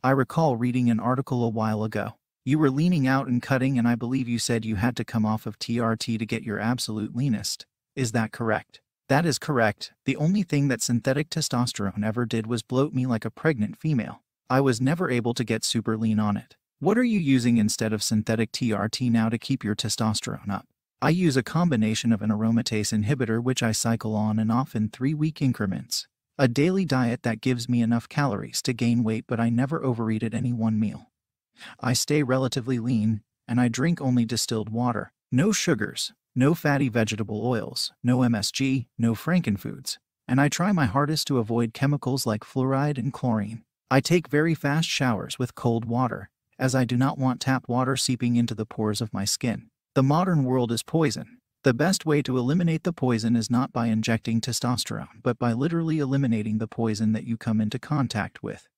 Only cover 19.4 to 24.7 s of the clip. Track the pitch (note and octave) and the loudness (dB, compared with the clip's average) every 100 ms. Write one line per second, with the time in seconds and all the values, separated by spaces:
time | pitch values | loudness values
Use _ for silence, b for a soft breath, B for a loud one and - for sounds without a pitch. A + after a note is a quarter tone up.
19.4 | - C3+ G#2 G#2 G#2+ - A2 G#2+ - - | -2 -2 -2 -4 -4 -2 -2 -2 -6 -8
20.4 | G2+ G2 - _ _ _ C#3 F3 F3 C3 | -6 -8 -8 _ _ _ 0 4 4 2
21.4 | - D#3+ F3 B2 G#2+ A2 A#2 G#2+ G#2+ G#2+ | 0 0 2 2 2 2 0 0 0 0
22.4 | A2+ A2+ - G#2+ G#2 A2 G#2 C#3+ A#2 A2+ | 2 2 0 -2 0 0 0 0 0 0
23.4 | B2 B2+ A#2 G#2+ A#2 A2+ A2+ G#2+ G#2+ G#2+ | 0 0 0 0 0 0 -2 0 0 2
24.4 | A2 A#2 C3 | 2 0 0